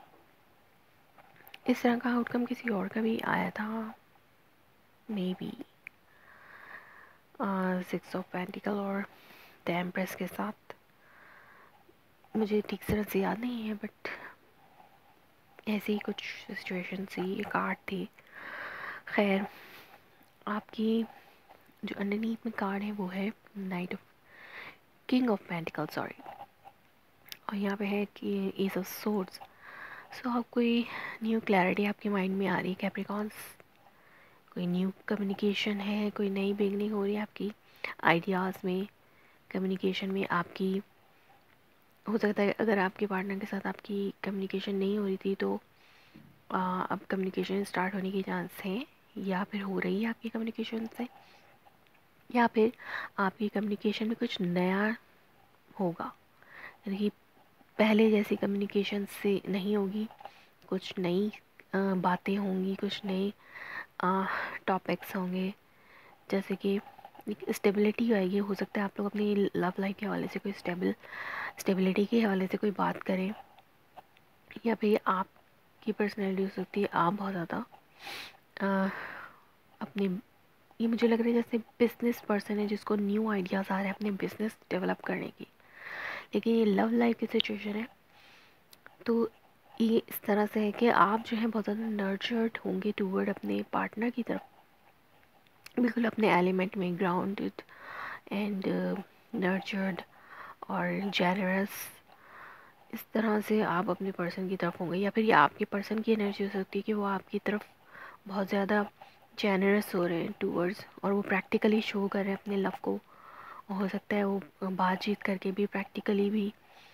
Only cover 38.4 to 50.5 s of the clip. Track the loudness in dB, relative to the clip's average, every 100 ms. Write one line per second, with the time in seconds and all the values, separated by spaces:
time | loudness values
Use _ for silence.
38.4 | 0 -2 -2 -2 -2 -8 _ -20 -20 -20
39.4 | _ -4 -2 0 0 0 -2 -2 0 0
40.4 | 0 -2 0 0 -4 _ _ _ _ -20
41.4 | _ _ _ _ _ _ -2 2 2 4
42.4 | 2 2 2 4 2 0 -2 -2 -2 -4
43.4 | -4 -4 -4 -6 -6 -4 -4 -4 -6 -4
44.4 | -4 -4 -2 0 0 0 0 0 -2 0
45.4 | 0 -2 -6 _ -20 -20 -20 -20 -20 -20
46.4 | _ 0 2 0 -2 -2 -2 -2 0 -2
47.4 | 0 -2 0 0 0 -2 -2 -2 -2 -4
48.4 | -4 -6 -6 -4 -6 -14 _ -8 -2 -2
49.4 | -2 -4 -4 -2 0 0 -2 -4 -6 -4
50.4 | -4